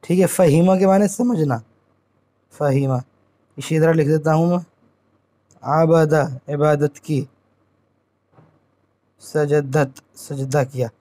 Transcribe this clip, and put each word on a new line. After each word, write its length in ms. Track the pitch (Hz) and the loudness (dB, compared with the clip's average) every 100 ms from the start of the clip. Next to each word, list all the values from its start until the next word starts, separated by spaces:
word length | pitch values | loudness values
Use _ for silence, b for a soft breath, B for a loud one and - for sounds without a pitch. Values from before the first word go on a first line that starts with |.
ठीक 160 | - 175 | -2 0
है, 60 | 185 | 0
फ़हीमा 500 | - 175 151 180 190 | 2 4 4 4 2
के 100 | 190 | 2
माने 200 | 196 202 | 2 0
समझना, 540 | 196 247 214 147 117 113 _ _ _ _ _ _ _ _ | -2 -4 -2 -2 -4 -8 _ _ _ _ _ _ _ _
फ़हीमा। 480 | - 147 135 139 127 123 _ _ _ _ - | -6 -2 -2 -2 -4 -8 _ _ _ _ -16
इसी 220 | - 160 | -6 0
तरह 140 | 165 | 2
लिख 140 | 160 147 | 2 2
देता 260 | 156 151 | 0 2
हूँ 160 | 156 170 | 2 2
मैं 140 | 175 165 _ _ _ _ _ _ _ _ _ | -2 -6 _ _ _ _ _ _ _ _ _
आबदा, 760 | 120 151 165 165 156 151 135 131 - | -4 0 2 2 2 0 -2 -6 -10
इबादत 480 | 147 151 147 147 - | -2 0 0 -2 -6
की, 300 | - 147 - _ _ _ _ _ _ _ _ _ _ _ _ _ _ _ _ _ _ _ | -6 -6 -6 _ _ _ _ _ _ _ _ _ _ _ _ _ _ _ _ _ _ _
सजदत, 760 | - 156 147 147 139 143 135 135 _ - | -8 -4 0 -2 -2 -2 -4 -6 _ -20
सजदा 480 | - 139 135 143 | -14 -10 -4 -2
किया। 260 | 131 127 117 _ | -4 -4 -8 _